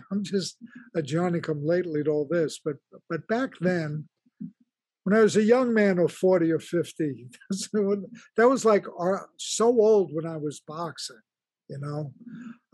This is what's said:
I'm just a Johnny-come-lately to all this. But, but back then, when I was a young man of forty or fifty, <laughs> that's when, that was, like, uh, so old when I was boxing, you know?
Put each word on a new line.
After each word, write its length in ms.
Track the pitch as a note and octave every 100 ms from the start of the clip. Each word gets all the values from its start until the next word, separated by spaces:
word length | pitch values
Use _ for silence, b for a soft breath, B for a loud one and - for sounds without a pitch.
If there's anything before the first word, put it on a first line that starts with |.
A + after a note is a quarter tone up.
| -
I'm 140 | G3+
just 340 | F3+ G3 D#3 - A#3 B B E3+
a 60 |
Johnny-come-lately 1000 | C3+ D#3+ F3+ E3+ - D3 D3 F3 F3+ D3+
to 60 | D3
all 160 | D3+ C#3
this. 280 | E3+ D3+ -
But, 120 | D#3+ C3+ _ - -
but 180 | D#3+ -
back 240 | A3+ C4 -
then, 480 | F3 F3 D#3 D3+ D3+ _ _ _ - - _ _ _ _
when 140 | F#3 G#3+
I 40 |
was 140 | G#3+ G3+
a 80 |
young 300 | G#3+ B3 B3
man 260 | A3 G3+ F3+
of 120 | D#3+
forty 400 | - F#3 F#3 E3
or 80 | D#3+
fifty, 680 | - E3+ D#3 - D#3 A#2+ B2 -
<laughs> 100 | -
that's 180 | F#3+ -
when, 320 | G#3+ G3 G3+ F#3 B B -
that 100 | A#3+
was, 140 | C4
like, 220 | A3 G3+ -
uh, 300 | - F3 F#3+ D#3+ -
so 300 | - - A3+
old 440 | B3 G#3+ G#3+ E3+
when 120 | D3+ D#3+
I 120 | D#3+
was 240 | D3 B2+ -
boxing, 560 | D#3 E3+ - - A#2 _ _ _ _ -
you 100 | C#3
know? 340 | C#3+ D3 D3 - B B B3 B _